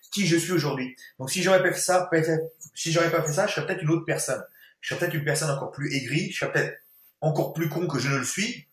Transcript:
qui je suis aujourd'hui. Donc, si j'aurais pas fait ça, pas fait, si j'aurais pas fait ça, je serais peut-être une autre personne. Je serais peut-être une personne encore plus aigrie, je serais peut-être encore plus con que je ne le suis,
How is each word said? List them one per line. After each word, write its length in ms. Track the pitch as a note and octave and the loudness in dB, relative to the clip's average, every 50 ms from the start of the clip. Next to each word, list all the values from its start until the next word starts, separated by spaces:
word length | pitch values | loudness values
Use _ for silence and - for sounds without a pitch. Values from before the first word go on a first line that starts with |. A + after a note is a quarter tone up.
| - - | -14 -6
qui 160 | - G3+ G3 | -2 0 2
je 80 | D#3+ E3+ | 4 4
suis 160 | E3 D3+ E3 | 4 4 2
aujourd'hui. 420 | F3+ D#3+ C#3+ D3 B2+ C3 B2+ B2+ - - - - - - | 2 2 2 0 -2 -2 -4 -6 -8 -14 -20 -20 -14 -10
Donc, 120 | C3 - | -8 -4
si 100 | - F#3 | -2 0
j'aurais 220 | E3 F#3 F#3+ F#3 F3+ | 4 6 6 6 6
pas 80 | F3+ | 4
fait 80 | F3 - | 2 0
ça, 300 | - - F3+ F3+ - - | 2 4 4 4 4 4
pas 100 | E3 D#3+ | 2 2
fait, 160 | D#3 E3 D#3+ D#3 - - - _ - - _ | 4 2 2 0 -2 -4 -10 _ -20 -16 _
si 160 | - - E3 | -6 -2 0
j'aurais 180 | D#3+ E3+ E3 D#3 | 2 2 2 2
pas 140 | E3+ E3 D3+ | 2 0 0
fait 80 | D3+ | 0
ça, 160 | D3 F#3+ G#3 | 0 0 0
je 60 | G3+ - | 0 0
serais 120 | D#3 - | -2 -4
peut-être 160 | - F#3+ F#3 | -4 -4 -2
une 100 | E3 D3+ | 0 0
autre 120 | E3 D#3 - | 0 0 0
personne. 380 | - C#3 B2 - - C3 - - - _ - - - _ _ | -2 -2 -2 -2 -2 -4 -4 -6 -12 _ -20 -20 -20 _ _
Je 80 | - - | -8 -6
serais 100 | - C#3 | -4 -2
peut-être 140 | E3+ F3 - | -2 -2 -2
une 100 | D3+ D3 | -2 -2
personne 260 | D3+ C#3+ - D#3+ D3 | 0 0 0 0 -2
encore 220 | C#3 - B2+ - | -2 -2 -4 -8
plus 240 | - C#3+ C#3+ C#3+ C#3 | -6 -6 -4 -2 -2
aigrie, 360 | C3 - A#2+ C#3 E3+ G3+ G3 | -4 -2 -2 -2 -2 -2 -2
je 80 | - - | -4 -4
serais 120 | C#3+ C#3 | -4 0
peut-être 280 | - C#3+ - - - - _ _ _ _ _ _ _ _ | 0 0 0 0 -4 -10 _ _ _ _ _ _ _ _
encore 320 | - B2+ - - - - - | -2 0 2 2 0 -2 -2
plus 160 | D#3+ E3 D#3 | -2 -2 -2
con 180 | D3 E3 F3+ | -2 -2 -2
que 100 | D#3+ C#3 | -2 -2
je 120 | B2 B2 C#3+ | -2 0 0
ne 80 | C#3 | 0
le 80 | C3 B2 | 0 -2
suis, 420 | - - F#3+ G#3 A#3+ B3 - - _ | -4 -4 -4 -4 -4 -6 -8 -14 _